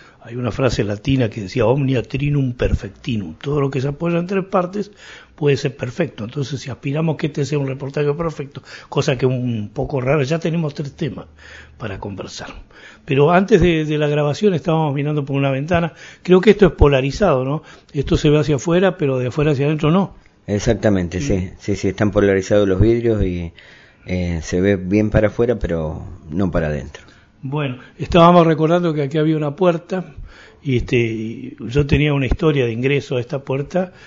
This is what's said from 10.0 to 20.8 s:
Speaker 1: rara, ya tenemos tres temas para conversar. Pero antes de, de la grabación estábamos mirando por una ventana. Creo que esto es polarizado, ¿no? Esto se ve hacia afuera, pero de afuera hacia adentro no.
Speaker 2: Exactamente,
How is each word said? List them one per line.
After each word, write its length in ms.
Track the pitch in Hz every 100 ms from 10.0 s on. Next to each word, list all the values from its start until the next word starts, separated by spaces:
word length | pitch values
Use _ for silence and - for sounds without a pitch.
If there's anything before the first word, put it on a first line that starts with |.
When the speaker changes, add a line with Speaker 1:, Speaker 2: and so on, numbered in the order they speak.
Speaker 1:
rara, 200 | 123 151
ya 160 | 131 160
tenemos 360 | 170 165 156
tres 180 | - 143
temas 320 | - 151 90 - - - - - -
para 200 | 104 95
conversar. 520 | 101 98 107 - - - - - - - -
Pero 260 | 135 143
antes 300 | 175 196 202
de, 240 | 175 165 151
de 100 | 151
la 100 | 147
grabación 440 | 147 147 143 208
estábamos 420 | 170 170 160 156
mirando 300 | 139 143 151
por 120 | 139 139
una 140 | 139
ventana. 440 | 135 147 175 170 - - -
Creo 200 | - 180
que 80 | 202
esto 160 | 196 185
es 60 |
polarizado, 720 | - 147 139 139 135 202 135 131
¿no? 160 | 151 - - _
Esto 240 | 147 135 160
se 100 | 151
ve 100 | 147
hacia 180 | 147 143
afuera, 420 | - 170 190 180
pero 200 | 143 131
de 100 | 123
afuera 240 | 131 147
hacia 120 | 135 143
adentro 240 | 156 147
no. 240 | 175 190 - - _ -
Speaker 2:
Exactamente, 760 | 104 120 107